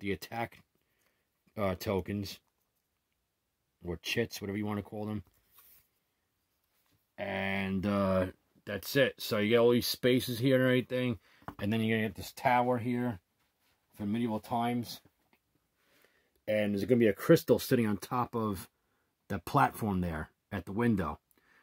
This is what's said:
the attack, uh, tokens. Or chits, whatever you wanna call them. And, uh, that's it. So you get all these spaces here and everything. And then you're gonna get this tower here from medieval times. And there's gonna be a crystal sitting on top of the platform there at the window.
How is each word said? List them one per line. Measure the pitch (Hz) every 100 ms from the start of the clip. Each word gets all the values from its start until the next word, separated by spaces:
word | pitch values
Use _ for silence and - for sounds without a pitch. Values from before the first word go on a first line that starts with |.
the | 98
attack, | 95 - 117 113 - _ _ _ _ _ _ _ _ _ -
uh, | 98 90
tokens. | 107 95 92 104 98 - _ _ _ _ _ _ _ _ _ _ _ _ _ _ 87
Or | 87
chits, | - - 113 -
whatever | 98 101
you | 104
wanna | 104
call | 101 107 104
them. | 104 - _ _ _ - - _ _ _ _ _ _ _ _ _ _ _ _ _ -
And, | 98 95 98 98 95 95 101
uh, | 101 98 95 92 - _ _ -
that's | 101 - 143
it. | 117 -
So | - 110
you | 104
get | 117
all | 120
these | 120 -
spaces | - 127 127 - 113
here | 135 131
and |
everything. | 131 127 113 127 127 110 _ _ - -
And | 101
then | 113
you're | 110 110
gonna | 107
get | 95
this | -
tower | - 131 123 123 123
here | 120 120 123 98 _ _ _ _ _ _ _
from | - 101
medieval | 113 120 107
times. | - 120 120 120 110 - _ _ _ _ _ _ _ _ _ _ _ _ _ _ -
And | 107 104
there's | 101 98
gonna | 120
be | 110
a |
crystal | - - 165 - 107
sitting | - 123 110
on | 101
top | - 127 117
of | 117 107 95 - _ _ _ _ _ -
the | 98
platform | - 143 131 - 107 92
there | 87 80 85 _ -
at | 98
the | -
window. | 98 120 101 78 76 _ _ _ _